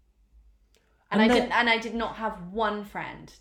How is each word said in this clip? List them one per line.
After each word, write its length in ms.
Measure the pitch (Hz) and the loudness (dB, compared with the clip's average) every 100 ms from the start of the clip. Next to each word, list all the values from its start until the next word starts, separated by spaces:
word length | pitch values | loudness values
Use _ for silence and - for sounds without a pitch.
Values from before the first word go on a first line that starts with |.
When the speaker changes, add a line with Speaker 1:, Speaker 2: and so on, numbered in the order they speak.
| _ _ _ _ _ _ _ _ _ _ - | _ _ _ _ _ _ _ _ _ _ -2
Speaker 1:
And 120 | 208 | 4
Speaker 2:
And 0 | |
Speaker 1:
I 60 | 220 | 6
Speaker 2:
the 60 | |
Speaker 1:
didn't, 180 | 247 - | 4 4
and 180 | 208 240 | 2 2
I 80 | 220 | 2
did 160 | 226 | 0
not 220 | 226 220 - | -4 -4 -4
have 360 | 220 190 175 | -6 -6 -8
one 320 | 208 214 208 | -4 -2 -4
friend 480 | 202 180 156 - - - | -8 -10 -10 -12 -18 -20